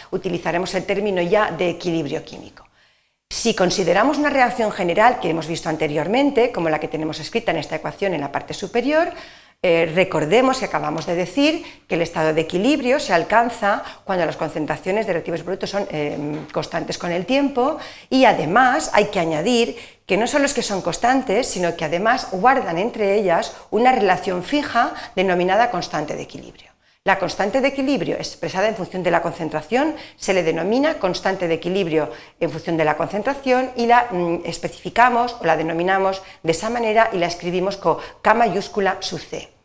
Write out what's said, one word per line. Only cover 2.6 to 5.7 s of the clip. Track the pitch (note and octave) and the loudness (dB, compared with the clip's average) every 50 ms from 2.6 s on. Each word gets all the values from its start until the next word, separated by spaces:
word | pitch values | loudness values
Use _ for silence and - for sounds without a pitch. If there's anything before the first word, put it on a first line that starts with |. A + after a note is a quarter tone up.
| - _ _ _ _ _ _ _ _ _ _ _ _ - | -20 _ _ _ _ _ _ _ _ _ _ _ _ -8
Si | - - - A#3 G#3+ | -4 0 0 0 2
consideramos | - F#3+ E3+ - - F#3 E3 E3+ G3 A3+ C#4 D#4 C#4 | 2 2 2 2 2 2 2 4 4 4 2 2 2
una | D4 C#4+ | 0 0
reacción | - C4+ B3 A#3+ B3 - A3+ G#3 | 2 2 2 2 2 0 -2 -2
general | G#3 - F#3+ E3+ E3+ F#3 G#3+ A#3+ - - | -2 -2 -2 0 4 4 6 6 4 2
que | - E3+ | 0 -2
hemos | D#3+ E3 D#3+ D#3 | -2 -4 -4 -4
visto | E3 D3+ - E3+ | -6 -6 -4 -4